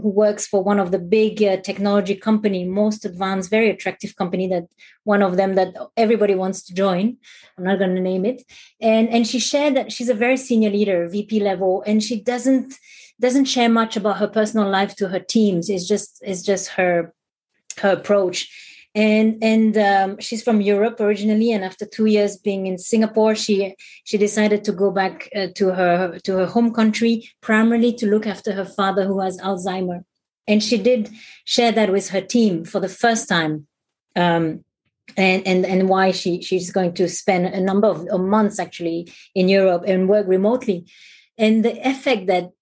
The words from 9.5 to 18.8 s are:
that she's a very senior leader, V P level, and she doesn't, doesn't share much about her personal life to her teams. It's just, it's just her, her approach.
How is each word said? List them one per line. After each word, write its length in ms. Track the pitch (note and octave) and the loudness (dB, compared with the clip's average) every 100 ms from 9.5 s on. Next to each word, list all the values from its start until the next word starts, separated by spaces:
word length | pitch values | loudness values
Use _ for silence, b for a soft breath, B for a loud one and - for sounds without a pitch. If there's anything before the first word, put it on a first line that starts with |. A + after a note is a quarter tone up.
| C#4+ D4 | 0 0
that 160 | C4 G#3+ | 0 -4
she's 180 | - A#3+ | -6 -4
a 40 | |
very 200 | G#3+ A#3+ C4 | 0 0 0
senior 320 | - A3+ G#3+ | 0 2 2
leader, 360 | G3+ G3 F3+ E3+ | 2 0 0 -2
V 160 | G3+ G#3 | -6 -2
P 120 | G#3+ | 0
level, 420 | G3+ F3+ F#3+ F#3+ | 0 0 0 0
and 180 | G#3+ G#3+ | 0 0
she 160 | G#3+ A#3 | 0 -4
doesn't, 540 | G#3 A#3+ B3 C4 C4 - B B B B | -4 -2 2 0 0 -14 B B B B
doesn't 240 | B3 C4 | 2 2
share 240 | C4 B3+ A#3 | 2 2 4
much 260 | A3+ A3+ | 4 2
about 220 | A3+ G3+ G3 | 0 -2 0
her 100 | G#3 | -2
personal 400 | A3 G#3+ A3 G3 | 0 0 0 0
life 280 | G3 G3 - | 0 0 -2
to 100 | F#3+ | -4
her 100 | F3+ | -4
teams. 500 | - A3+ G#3 F3 F3 | -2 2 2 0 -2
It's 180 | F#3+ F3+ | -4 -2
just, 320 | G#3 - - | -4 -4 -12
it's 180 | G3+ F#3 | -10 -6
just 280 | - F#3+ - | -2 -2 -2
her, 440 | - F3+ E3+ E3+ _ _ _ _ _ - - | -2 0 0 -2 _ _ _ _ _ -18 -2
her 140 | G3+ | 0
approach. 580 | F3+ - G3+ F3+ F#3 - B B B | 0 2 2 2 -4 -10 B B B